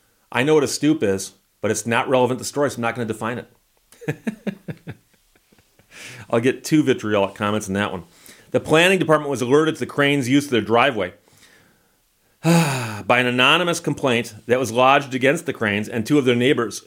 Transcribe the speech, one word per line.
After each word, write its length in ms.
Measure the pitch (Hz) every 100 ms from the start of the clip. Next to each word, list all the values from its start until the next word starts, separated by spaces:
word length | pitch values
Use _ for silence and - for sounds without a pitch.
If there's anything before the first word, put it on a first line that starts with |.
| _ _ _
I 120 | 123
know 120 | 139 156
what 80 |
a 40 | 127
stoop 360 | - 147 156
is, 300 | 104 95 - _ _ _
but 100 | 104
it's 140 | 104 117
not 220 | 117 131
relevant 300 | 131 123 123
to 60 |
the 40 | -
story, 220 | 139 143
so 60 | -
I'm 40 |
not 140 | 117 120
gonna 100 | 110
define 320 | 107 113 120
it. 80 | - _ _ _ _ - -
<laughs> 880 | - - - - 196 - - - - _ _ _ _ _ _ _ _ _ - - 123 107
I'll 100 | 120
get 240 | 123 -
two 200 | - 156
vitriolic 520 | 135 120 107 104 98 -
comments 320 | 104 107 101
in 60 |
that 180 | 95 101
one. 140 | 90 - _ - - _
The 100 | 123
planning 360 | - 156 180 190
department 320 | 156 151 143
was 120 | 131
alerted 340 | 120 147 156 -
to 40 |
the 40 | 117
Cranes' 440 | - 143 143 123
use 160 | 143 143
of 60 |
their 100 | 117
driveway 520 | 98 113 123 107 90 - _ _ _ _ _ _ _ _ _ _ _ _
<sighs> 20 |
by 760 | 160 170 156 131 117 107 95 123
an 80 | 123
anonymous 520 | 123 131 165 175 165
complaint 540 | - 143 135 120 117 107 -
that 100 | 127
was 140 | 127
lodged 420 | 117 127 143 135
against 320 | 127 131 165 -
the 80 |
Cranes 360 | - 110 101 107
and 180 | 120 110
two 100 | 147
of 80 | 127
their 100 | 120
neighbors 440 | 127 147 110 -